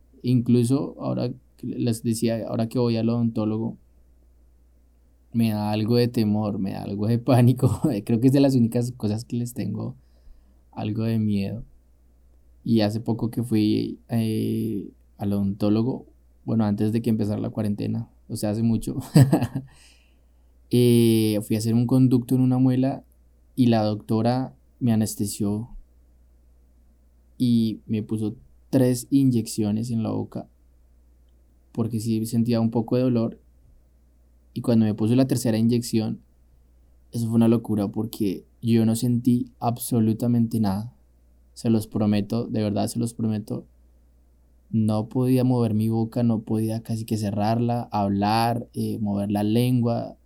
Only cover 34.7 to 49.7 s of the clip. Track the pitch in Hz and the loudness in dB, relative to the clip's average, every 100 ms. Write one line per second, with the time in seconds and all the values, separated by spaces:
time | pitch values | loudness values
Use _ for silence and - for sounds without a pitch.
34.7 | 113 110 104 110 123 135 120 120 110 113 | 4 4 2 2 2 2 0 0 2 2
35.7 | 120 120 113 110 - _ _ _ _ _ | 0 0 -2 -2 -6 _ _ _ _ _
36.7 | _ _ _ _ 117 113 117 113 117 117 | _ _ _ _ -4 0 4 4 4 0
37.7 | 107 98 110 117 - 101 87 - - 117 | -2 -2 -4 -8 -4 -4 -4 -10 -8 0
38.7 | 113 113 113 123 120 123 123 - - 117 | 2 4 0 0 0 2 0 -2 -6 -6
39.7 | 120 - 120 110 110 120 120 113 113 101 | -4 -2 0 0 0 0 0 0 0 -2
40.7 | 98 117 - _ _ _ _ _ - 120 | -2 -6 -14 _ _ _ _ _ -8 0
41.7 | 113 107 104 107 104 101 113 - 113 107 | 0 0 -2 0 0 0 -4 -4 -2 -2
42.7 | 104 107 120 120 - 110 107 107 127 - | -2 -4 -4 -6 -4 -4 -4 -6 -10 -12
43.7 | _ _ _ _ _ _ _ _ _ - | _ _ _ _ _ _ _ _ _ -4
44.7 | 113 110 107 110 131 127 127 127 123 113 | 0 0 0 -2 -2 2 2 2 2 2
45.7 | 107 113 113 113 123 120 110 - 110 110 | 0 0 0 -2 0 2 0 0 -2 -2
46.7 | 113 113 113 113 107 104 101 104 113 120 | -4 -6 -8 -4 -4 -2 -2 0 0 0
47.7 | 120 117 104 101 98 104 113 117 117 - | -2 -4 -2 0 0 0 2 0 -2 -6
48.7 | - 110 107 104 101 101 104 104 113 123 | -6 -6 -4 -4 -2 -2 -2 0 2 2